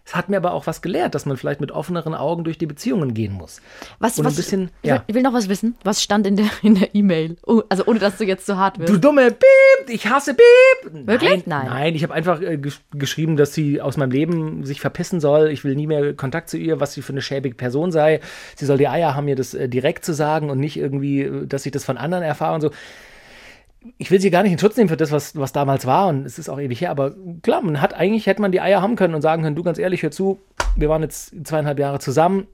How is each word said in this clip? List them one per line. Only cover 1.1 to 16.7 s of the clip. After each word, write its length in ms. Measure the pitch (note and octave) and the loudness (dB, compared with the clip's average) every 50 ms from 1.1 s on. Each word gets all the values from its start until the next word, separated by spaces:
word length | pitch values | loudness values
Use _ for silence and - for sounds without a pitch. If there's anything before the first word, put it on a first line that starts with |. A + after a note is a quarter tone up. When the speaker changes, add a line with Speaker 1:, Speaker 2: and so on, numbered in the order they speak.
| - | -4
Speaker 1:
dass 100 | C#3+ - | -4 -4
man 120 | D3 C#3 - | -6 -6 -6
vielleicht 240 | - D3 C#3+ - | -4 -6 -6 -6
mit 100 | D3+ - | -6 -8
offeneren 420 | - D#3+ D3+ - F3+ E3+ D#3+ D#3+ D#3+ | -8 -8 -8 -6 -6 -6 -6 -6 -6
Augen 300 | - C3+ D3+ F3 E3+ D#3+ | -6 -4 -4 -4 -4 -6
durch 140 | E3 D#3+ - | -6 -6 -6
die 80 | E3+ | -8
Beziehungen 480 | D3+ C#3+ - - A#3 C4 G3+ D3+ B2+ A2+ | -8 -8 -8 -6 -4 -2 -2 -2 -2 -2
gehen 180 | A2 A2 G2 | -4 -4 -6
muss. 300 | G2 F#2 D#2+ - - - _ - - - - - - - | -6 -8 -12 -14 -20 -20 _ -20 -20 -20 -20 -20 -8 -4
Speaker 2:
Was, 200 | G#3+ A3+ - - | -4 -4 -2 0
Speaker 1:
Und 60 | D3 | -2
ein 20 | D3+ | 0
Speaker 2:
was, 80 | D3 | -2
Speaker 1:
bisschen, 360 | E3 F3 - G#3 F#3+ F#3 F3 - - | -2 -4 -4 -4 -4 -4 -6 -8 -6
Speaker 2:
ich 80 | - D3 | -2 -2
Speaker 1:
ja. 60 | - | -2
Speaker 2:
will, 60 | B3 - - | -2 -2 -2
ich 80 | G#3 | -2
will 60 | B3+ B3+ | 0 0
noch 100 | C4+ A#3 | 0 0
was 140 | B3 G3+ F#3 | 0 -2 -2
wissen. 280 | G3+ - - A#3 A#3 - - | -2 -2 -2 -4 -4 -4 -4
Was 180 | F#3+ G#3 - - | -4 -2 -2 -2
stand 240 | - G3+ G#3+ G#3 G3 | -2 0 0 0 2
in 80 | G3+ | 2
der, 120 | F#3+ G#3+ G#3+ - - | 2 0 0 0 2
in 140 | - G#3 A3 | 4 4 6
der 180 | F#3 G3+ - - | 6 4 2 2
E-Mail? 440 | G#3 G3+ F#3+ E3+ D#3+ D#3+ E3 E3+ - _ | 2 2 2 2 2 0 -4 -6 -8 _
Oh, 180 | - A#3 A3 - - | 2 2 2 2 2
also 160 | F#3+ F#3 F#3+ | 0 0 2
ohne, 140 | - A#3 A3 | 2 2 2
dass 180 | F#3+ G3+ F#3+ - | 2 0 0 -2
du 80 | A3 | -2
jetzt 200 | F#3+ F#3+ F#3 - | -2 -2 -4 -4
zu 120 | - G3+ F3+ | -4 -2 0
hart 200 | G3 F#3+ - F#3+ | 0 0 0 -2
wirst. 120 | E3 E3+ G#3 | 0 2 2
Speaker 1:
„Du 40 | F3+ | 4
dumme 340 | D#3 D4 D4 C#4 B3+ A#3+ | 6 6 6 6 6 4
Piep, 580 | A#3+ - B3+ C4+ C4+ C4+ C4+ C4+ C4+ - - B3 | 6 6 8 8 10 10 10 8 8 6 4 -2
ich 180 | A#3 - - G#3+ | -6 -4 -2 0
hasse 260 | B3+ C#4+ C#4+ D4+ B3 | 0 0 0 2 6
Piep.“ 720 | - A#4 A#4+ A#4+ B4+ B4+ C5 C5 C5 - - D#3 D#3 - - | 8 10 10 10 10 10 8 6 4 0 -10 -16 -8 -2 0
Speaker 2:
Wirklich? 220 | A3 B3 E4 - | 0 2 4 2
Speaker 1:
Nein, 120 | G3 F#3 - | 2 2 0
Speaker 2:
Nein. 200 | F3+ D#3 C#3 C3 B2+ | -2 -4 -4 -4 -4
Speaker 1:
nein, 280 | B2 C3 D3 E3 E3 | -4 -2 -2 -2 0
ich 80 | D3+ E3 | -2 -2
hab 80 | D#3 | -4
einfach, 300 | D3+ D#3+ D#3+ F3+ E3+ D3+ | -4 -2 0 0 -2 -2
äh, 160 | F#3+ F3+ E3 C#3+ | -2 -4 -4 -4
gesch-, 240 | C#3 C#3+ - - _ _ - | -6 -8 -10 -10 _ _ -10
geschrieben, 440 | C#3+ C#3 - - - D#3+ D#3+ D#3+ C#3+ | -6 -6 -6 -4 -4 -2 0 2 2
dass 160 | D3 C#3+ - | 2 2 0
sie 260 | D#3+ D3+ C#3+ C#3+ - | -2 -2 -2 -2 -2
aus 140 | - C#3+ B2 | -4 -4 -4
meinem 160 | D#3 C#3 B2+ | -2 -2 0
Leben 540 | B2 C#3 D#3+ E3 F3 E3 D#3 D#3 D#3+ D#3+ C#3+ | 0 0 0 0 -2 -2 -4 -6 -8 -8 -10
sich 160 | C3+ C#3+ - | -10 -8 -6
verpissen 400 | - C#3+ - - F3 - G3 E3+ | -6 -6 -6 -6 -6 -4 -4 0
soll. 280 | D3 C#3+ D3 D#3 D#3 D#3 | 2 4 4 4 4 2
Ich 140 | D3 - - | 0 -2 -4
will 120 | C#3+ C3 | -4 -4
nie 120 | C#3+ D3+ D3+ | -2 -2 -2
mehr 260 | D#3 D3 C#3+ C#3+ C#3+ | -2 -2 -2 -2 -4
Kontakt 360 | - C#3+ C3 B2 E3 E3 - | -6 -6 -6 -6 -6 -8 -8
zu 80 | - E3 | -8 -6
ihr, 240 | E3 E3 | -4 -4